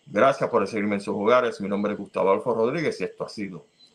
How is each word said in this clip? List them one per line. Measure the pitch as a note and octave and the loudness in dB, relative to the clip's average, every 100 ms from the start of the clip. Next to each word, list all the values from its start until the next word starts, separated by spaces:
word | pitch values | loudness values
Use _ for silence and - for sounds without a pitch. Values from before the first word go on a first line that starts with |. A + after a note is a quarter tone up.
| - | -6
gracias | G2+ C3+ - B2 | 2 4 4 0
por | A#2 G2 | 0 0
seguirme | A2 G#2 G2+ | -2 -2 -2
en | |
sus | G#2 G2+ | -2 0
hogares. | G2+ B2 A#2+ A2 | 4 4 4 -2
Mi | G2 | -4
nombre | G2+ G#2 | -2 -2
es | G2+ | -4
Gustavo | F#2+ G2+ F#2+ | -6 0 2
Adolfo | G2+ B2+ | 2 0
Rodríguez | A2 A#2 D#3+ C3+ G#2+ | 0 0 0 -2 -4
y | F2+ | -6
esto | - | -8
ha | - | -10
sido | - F#2+ F2 - _ _ | -8 -10 -12 -18 _ _